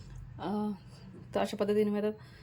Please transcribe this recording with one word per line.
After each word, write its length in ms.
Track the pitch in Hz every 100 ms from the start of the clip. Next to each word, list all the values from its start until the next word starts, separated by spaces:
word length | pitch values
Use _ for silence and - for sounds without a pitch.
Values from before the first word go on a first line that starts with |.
| - - - -
अं, 320 | 165 208 208 196 - - - - - 202
तर 40 |
अशा 180 | 202 208
पद्धतीने 320 | 202 208 208
मी 100 | 208
आता 100 | 208 214 - -